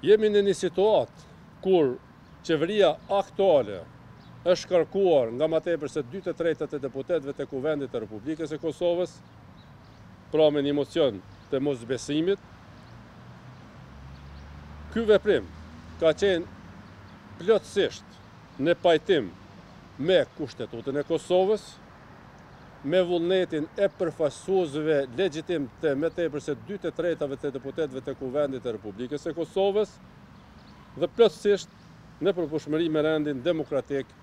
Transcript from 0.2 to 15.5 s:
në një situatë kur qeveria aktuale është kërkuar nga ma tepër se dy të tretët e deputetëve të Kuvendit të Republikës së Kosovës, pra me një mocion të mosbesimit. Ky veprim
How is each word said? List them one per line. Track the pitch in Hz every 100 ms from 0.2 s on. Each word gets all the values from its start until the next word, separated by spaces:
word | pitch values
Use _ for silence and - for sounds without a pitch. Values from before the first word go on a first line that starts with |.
| 214
në | 208 202
një | 185
situatë | 185 175 208 196 120 - - - - -
kur | 185 180 139 123 - - - - -
qeveria | 160 165 214 180 - -
aktuale | 196 190 - 190 151 104 95 - - - - - - 170
është | 180 -
kërkuar | 180 151 190 190 151 117
nga | 120 156
ma | 160
tepër | 175 165 143
se | 160 123
dy | 175
të | 180 160
tretët | 165 156 151 147
e |
deputetëve | 135 131 131 170 139 139
të | 139
Kuvendit | 135 143 151 131
të | 123 107
Republikës | 107 120 160 156
së | 151
Kosovës, | 165 139 175 170 175 - - - - - - - - - - - -
pra | 151 156
me | 147
një | 139 147
mocion | 135 170 139 98 - - -
të | 135
mosbesimit. | 143 131 113 127 - 147 170 196 - - - - - - - - - - - - - - - - - - - - - - - - -
Ky | 226
veprim | 226 202 214 160 95